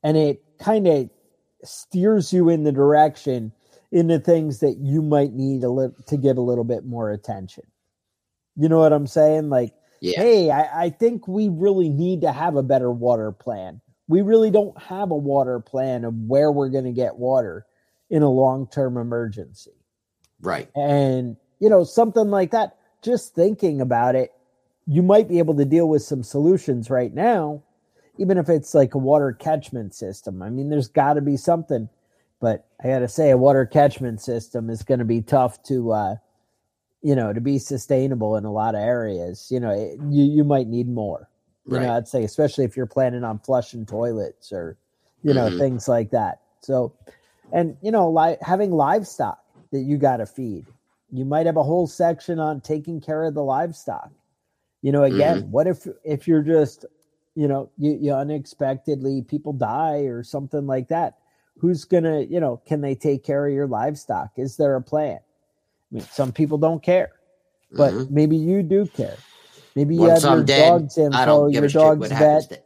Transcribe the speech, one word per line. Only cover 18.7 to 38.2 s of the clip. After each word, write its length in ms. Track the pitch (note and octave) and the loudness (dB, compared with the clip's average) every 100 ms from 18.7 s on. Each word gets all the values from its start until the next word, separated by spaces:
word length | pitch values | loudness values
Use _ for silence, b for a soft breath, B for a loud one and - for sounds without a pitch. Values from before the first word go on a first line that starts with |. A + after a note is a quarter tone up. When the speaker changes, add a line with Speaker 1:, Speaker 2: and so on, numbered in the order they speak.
| - C3 B2 | -4 -4 -4
Speaker 1:
emergency." 720 | A#2+ A#2+ A#2 G#2 F2+ F#2+ - _ _ _ _ _ _ _ | -6 -6 -6 -10 -16 -20 -20 _ _ _ _ _ _ _
Speaker 2:
Right. 260 | - E2+ - C#3+ | -6 -6 -6 -6
Speaker 1:
And, 600 | C#3+ C#3+ C3+ B2+ B2 A2+ _ _ | 0 2 2 0 -6 -12 _ _
you 100 | G#3+ | 4
know, 140 | G3+ | 4
something 440 | E3+ - A#3 A3+ G#3+ | 4 2 2 2 2
like 200 | G3+ F3+ | 0 0
that, 260 | A3+ G#3+ _ _ _ | 0 -2 _ _ _
just 340 | - B3 - | -4 -4 -4
thinking 460 | - F3+ G#3+ F#3 C#3+ | 0 0 2 -2 0
about 340 | B2+ A#2+ B2 | 0 2 2
it, 180 | B2+ B2 _ _ _ _ _ - | 0 -2 _ _ _ _ _ -2
you 160 | D3+ | 2
might 240 | F3+ G#3 A3 | 6 4 4
be 100 | F3 | 0
able 180 | D#3+ D3 | 0 2
to 80 | |
deal 240 | C#3 D#3+ E3 | 2 2 4
with 140 | D3+ | 0
some 200 | D3 C#3 | -2 -8
solutions 680 | A2+ C#3+ D3+ F#3+ - B2 A2 | -6 0 2 2 0 -6 -2
right 220 | C3 B2 | -2 -2
now, 480 | B2 G#3+ A3 D3+ D3 _ _ _ _ _ - | -2 0 0 -2 -8 _ _ _ _ _ -6
even 180 | F#3+ F#3+ | 0 0
if 140 | D#3 | 2
it's 240 | D#3+ - | 0 2
like 180 | D#3 C3 | 2 2
a 40 | C#3 | 0
water 340 | C3 D3+ C#3 | 2 2 2
catchment 640 | A#2+ - D#3 - B2 G#2 | -4 -4 -4 -4 -12 -12
system. 480 | - G2+ G2 - F#2 | -12 -12 -12 -14 -12
I 80 | F#2+ | -10
mean, 180 | B2+ C#3 | -8 -4
there's 200 | D3+ B2 | -4 -2
gotta 340 | - C#3 D3 | 0 2 0
be 160 | C#3+ C#3 | -2 -2
something, 500 | - E3+ D#3+ B2+ A2 _ _ _ _ _ | 0 -2 -2 -6 -6 _ _ _ _ _
but 280 | A#2+ G#2+ _ _ | -4 -4 _ _
I 40 | B2+ | -4
gotta 200 | C3 B2 | -2 -2
say, 220 | - D3+ | 2 4
a 80 | B2+ | 6
water 260 | C3+ C3+ | 6 4
catchment 560 | B2 D3+ C#3+ - B2+ A2 | 2 4 2 2 -8 -8
system 480 | - A#2 - B2 A2+ | -8 -8 -8 -10 -8
is 140 | A2+ | -10
gonna 240 | - B2+ A2+ | -2 -2 0
be 160 | A#2 | -2
tough 400 | G#2+ C#3 B2+ - | 0 0 0 -4
to, 280 | - C3 A#2 | -6 -4 -2
uh, 240 | G#2+ G2+ A2 _ _ _ _ _ _ _ _ | -2 -4 -6 _ _ _ _ _ _ _ _
you 140 | D3+ C#3 | -2 0
know, 160 | A2 | 0
to 80 | A2 | -4
be 180 | B2 C#3 | -4 -4
sustainable 800 | - C3+ - C3+ C3+ B2+ | -4 -10 -2 0 0 -2